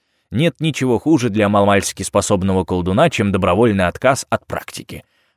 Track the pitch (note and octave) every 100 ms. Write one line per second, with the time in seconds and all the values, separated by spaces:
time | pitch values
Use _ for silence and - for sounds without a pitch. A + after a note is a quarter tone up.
0 | _ _ - A2 E3 - D#3 - B2+ A2
1 | D3 D#3 A#2+ G2+ G2+ G#2 G2+ G2+ - -
2 | F#2+ G2+ - G2+ G2 F#2+ F2+ F2+ E2+ G2+
3 | E3 - G2+ F#2+ F#2 F2+ A#2+ G2 F2 -
4 | B2+ C3+ - A#2 - - - - - -
5 | - _ _